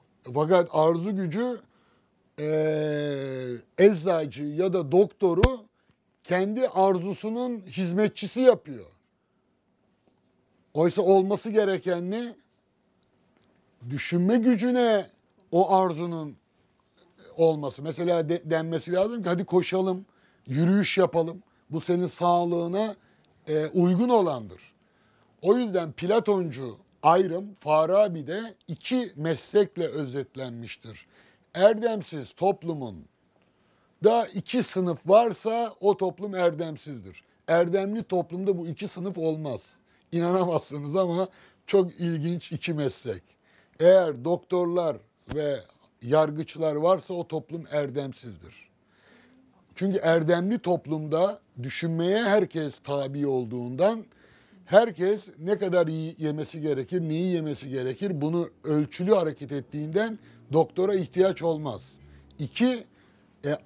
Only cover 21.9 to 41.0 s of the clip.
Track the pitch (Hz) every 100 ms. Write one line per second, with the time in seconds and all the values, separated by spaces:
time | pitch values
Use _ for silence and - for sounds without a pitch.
21.9 | 175 180 - 175 175 175 170 170 190 220
22.9 | 202 _ _ _ _ - 151 156 185 175
23.9 | 180 247 233 180 131 104 90 - _ _
24.9 | _ _ _ _ _ 175 240 233 185 160
25.9 | - 175 220 220 196 170 123 127 104 _
26.9 | _ 151 175 185 170 202 190 147 156 160
27.9 | 196 208 165 139 190 226 - - 160 -
28.9 | 254 240 - 160 160 - 208 202 - 165
29.9 | 151 139 135 127 135 131 117 117 - 113
30.9 | 104 - _ _ _ _ - 196 220 233
31.9 | 214 156 156 117 - 185 190 165 156 123
32.9 | 87 73 _ _ _ _ _ _ _ _
33.9 | _ 202 233 220 196 - 247 - 190 180
34.9 | 147 156 208 233 - 220 233 226 - 196
35.9 | 190 185 175 208 185 175 156 165 147 151
36.9 | 127 95 87 _ _ - 165 170 190 196
37.9 | 220 - 180 - 175 196 180 170 151 202
38.9 | - 185 180 160 156 151 110 - _ _
39.9 | _ _ 165 175 185 175 156 - 147 143
40.9 | 180